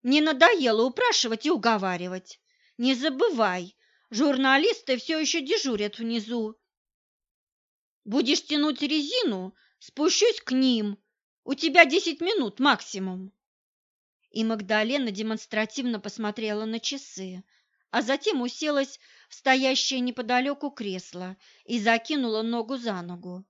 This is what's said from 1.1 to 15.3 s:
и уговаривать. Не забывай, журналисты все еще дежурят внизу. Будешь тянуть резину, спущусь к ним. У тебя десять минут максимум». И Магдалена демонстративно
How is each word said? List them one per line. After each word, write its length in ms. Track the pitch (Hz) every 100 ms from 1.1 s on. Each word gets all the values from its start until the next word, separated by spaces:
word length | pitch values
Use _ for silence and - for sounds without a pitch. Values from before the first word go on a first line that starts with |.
| - 233 226 294
и 40 |
уговаривать. 880 | 320 226 214 190 175 180 185 - - _ _ _ -
Не 180 | 247
забывай, 840 | 254 302 262 466 254 208 180 180 _ _ _ _
журналисты 880 | 226 285 254 269 269 381 - - 247
все 240 | - 320
еще 200 | 311 330
дежурят 580 | 269 415 277 214 208 208
внизу. 580 | 226 233 208 240 220 - _ _ _ _ _ _ _ _ _ _ _ _ _ _
Будешь 400 | - 247 233 320
тянуть 380 | - 294 302 254
резину, 720 | 294 302 294 508 392 190 185 _ _ _
спущусь 600 | - - 311 - 466 -
к 100 | -
ним. 460 | 254 262 233 208 202 _ _ _ _
У 100 | -
тебя 300 | 277 320 302
десять 360 | 311 320 - 294
минут 380 | 339 427 226 -
максимум». 760 | 277 214 - 196 190 185 190 _ _ _ _ _ _ _ _ _ _
И 120 | -
Магдалена 720 | 220 220 196 214 220 277 240
демонстративно 880 | 190 220